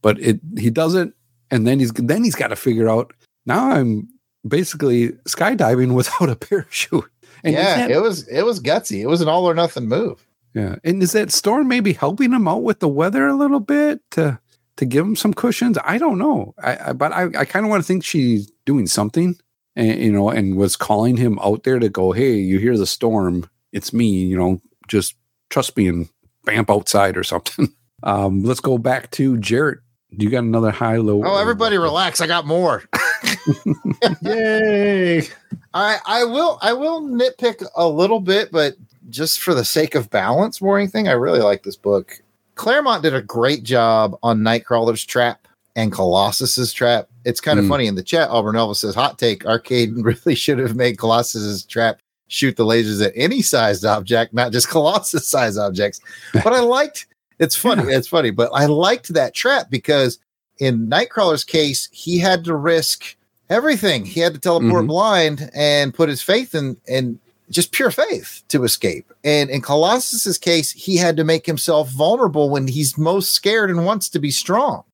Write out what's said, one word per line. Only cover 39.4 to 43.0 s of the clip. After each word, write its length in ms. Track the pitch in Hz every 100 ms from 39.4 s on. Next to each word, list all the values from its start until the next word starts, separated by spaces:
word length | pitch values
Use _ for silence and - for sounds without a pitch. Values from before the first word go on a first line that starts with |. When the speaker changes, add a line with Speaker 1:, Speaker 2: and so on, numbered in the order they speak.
| -
Speaker 2:
the 120 | 151 117
sake 300 | 160 151 147
of 140 | 110
balance 520 | 107 95 135 214 -
more 160 | 196 202
anything, 300 | 202 220 202
I 40 |
really 280 | 123 135 -
like 220 | 104 101
this 120 | 98 -
book. 460 | 101 101 92 - _ _ _ -
Claremont 480 | 220 277 277 208